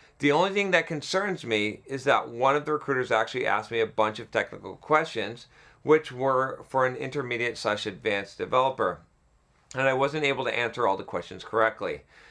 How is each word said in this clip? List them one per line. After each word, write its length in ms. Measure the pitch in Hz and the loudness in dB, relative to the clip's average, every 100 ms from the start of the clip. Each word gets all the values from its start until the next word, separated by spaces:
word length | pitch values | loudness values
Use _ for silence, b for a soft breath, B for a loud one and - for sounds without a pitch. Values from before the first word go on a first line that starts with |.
| b _ | b _
The 140 | 143 | 2
only 180 | 151 190 | 4 2
thing 220 | 196 196 | 0 2
that 160 | 175 160 | 0 0
concerns 580 | 156 - 190 202 180 120 | -6 -4 -2 -2 -4 0
me 360 | 107 107 - - | 0 0 -4 -8
is 180 | 135 139 | -4 2
that 240 | 113 92 | 2 0
one 260 | 117 131 147 | 0 2 2
of 100 | 143 | 0
the 80 | |
recruiters 380 | 151 - 131 120 | -4 0 -2 2
actually 340 | 110 113 127 107 | 0 0 -2 0
asked 240 | 104 110 | 0 0
me 100 | 117 | 0
a 60 | 110 | 0
bunch 320 | - 107 110 | 2 0 0
of 140 | 113 | -4
technical 440 | 110 98 110 98 - | -2 -2 -6 -14 -16
questions, 720 | - 156 160 113 101 120 - b b b | 0 2 2 -4 -6 -8 -16 b b b
which 280 | 147 156 156 | 4 4 4
were 520 | 127 135 131 131 - - | -2 2 2 0 -4 -4
for 200 | 131 127 | 2 2
an 80 | 127 | 0
intermediate 640 | 131 143 127 120 120 - | -6 -6 -4 -2 -2 -2
slash 260 | 113 104 107 | -2 -2 -2
advanced 540 | 90 110 101 98 - | -4 -2 0 -2 -8
developer, 640 | 95 127 131 131 95 82 - _ _ _ _ _ _ 127 | 0 4 2 2 -2 -2 -10 _ _ _ _ _ _ 0
and 120 | 135 | 2
I 60 | |
wasn't 320 | 131 139 156 143 | 4 2 2 0
able 200 | 131 120 | 0 -2
to 140 | 110 | -2
answer 280 | 120 123 113 | -2 0 0
all 100 | 95 | 0
the 60 | |
questions 400 | - 90 - 95 | -4 -8 -8 -12
correctly. 580 | - 110 110 - 95 73 - B B | -4 2 2 0 -6 -6 -10 B B